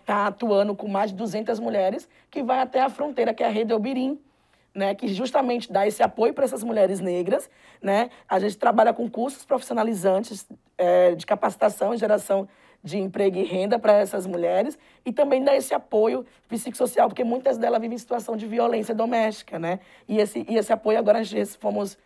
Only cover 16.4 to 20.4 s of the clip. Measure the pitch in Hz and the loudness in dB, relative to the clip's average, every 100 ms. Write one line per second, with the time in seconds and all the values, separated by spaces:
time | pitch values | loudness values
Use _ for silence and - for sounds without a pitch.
16.4 | _ 233 254 - 254 - - 196 233 247 | _ -8 -8 -2 0 2 2 2 -2 0
17.4 | 269 233 233 233 233 240 - 240 - 220 | 0 0 0 0 -2 -8 -6 -6 -4 -6
18.4 | 214 233 233 233 214 220 233 233 220 214 | -4 0 0 0 -2 -2 0 0 0 -4
19.4 | - 165 165 190 - - - 214 208 240 | -10 -6 -4 -6 -8 -20 -2 0 0 -2